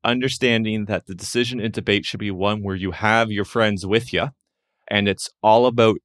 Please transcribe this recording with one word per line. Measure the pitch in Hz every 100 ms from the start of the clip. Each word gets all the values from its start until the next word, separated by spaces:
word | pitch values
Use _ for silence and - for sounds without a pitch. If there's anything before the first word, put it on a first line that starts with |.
understanding | 113 123 131 131 127 113 110 110 101
that | 95 -
the | 90
decision | - 120 123 123
intubate | 110 110 104 104 -
should | 92
be | 104
one | 92 101 107
where | 98 95
you | 95
have | 87 107 113 113
your | 104 98
friends | 120 107 101 95
with | 110 123
ya, | 87 131 - _ _ _ _ -
and | 104 101
it's | 95 - _
all | 107 110 123
about | 120 113 101